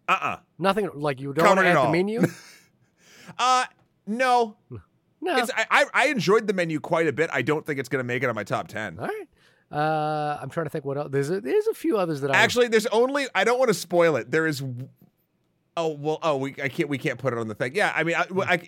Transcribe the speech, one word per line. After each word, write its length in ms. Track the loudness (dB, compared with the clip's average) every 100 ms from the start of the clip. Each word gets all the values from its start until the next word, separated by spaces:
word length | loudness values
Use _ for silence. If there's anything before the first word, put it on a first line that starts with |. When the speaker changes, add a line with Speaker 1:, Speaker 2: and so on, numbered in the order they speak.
| -2
Speaker 1:
Uh-uh. 300 | -2 -2 -6 _ -2
Speaker 2:
Nothing, 320 | 0 0 -2 -4
like, 240 | -4 -4
you 120 | -6
don't 120 | 2 4
Speaker 1:
Covered 120 | 6
Speaker 2:
wanna 100 | 4
Speaker 1:
it 20 |
Speaker 2:
add 40 | 4
the 40 |
Speaker 1:
all. 100 | 4
Speaker 2:
menu? 300 | 2 0 0 0
Speaker 1:
<laughs> 80 | -2 -20 -20 _ _ _ _ _ -20 -20 -2
Uh, 260 | 2 2 0 _ _ _ -10
no. 480 | -2 2 4 2 -4 _ -18 -18 _ _ _
Speaker 2:
No. 160 | -2 0
Speaker 1:
It's, 140 | 0 -2
I, 100 | 2
I, 140 | 4 4
I 140 | 2 2
enjoyed 380 | 2 2 2 2
the 60 |
menu 260 | -2 -2 -4
quite 280 | -2 0 0
a 60 |
bit. 160 | 0 -2
I 80 | 0
don't 200 | 0 -2 -2
think 140 | -8
it's 100 | -4
gonna 140 | -4
make 180 | -2 -2
it 60 | -2
on 60 | -4
my 80 |
top 240 | -4 -4 -4
ten. 300 | -8 -8 -8
Speaker 2:
All 80 | -8
right. 200 | -8 -12 _ _ _ _
Uh, 680 | -4 -2 -2 -2 -4 -4 -6
I'm 80 | -8
trying 160 | -6 -6
to 20 |
think 160 | -6 -6
what 120 | -6
else. 120 | -2
There's 180 | -2 0
a, 120 | -2
there's 260 | 0 0 0
a 60 |
few 240 | -2 0 0
others 240 | 0 -2
that 80 | 2
I 60 | 4
Speaker 1:
Actually, 300 | 4 4 4
there's 180 | 2 2
only, 380 | 2 2 0 -2
I 100 | 0
don't 140 | 2 4
wanna 140 | 2
spoil 420 | 2 0 4 4 2
it. 140 | 0
There 140 | 0 0
is 120 | -2
w-, 280 | -6 -10 -14 _ _ _ _ _ _ _ _ -4
oh, 120 | -2
well, 300 | -2 -4 0
oh, 160 | 0 0
we, 140 | -2 -4
I 80 | -6
can't, 180 | -4 -2
we 80 | -2
can't 180 | -4 -2
put 140 | -2
it 60 | -2
on 80 | -4
the 80 | -4
thing. 200 | -4 0
Yeah, 160 | 0 0
I 80 |
mean, 120 | 0 0
I, 100 | -2
well, 180 | -2 0
I, 120 | -2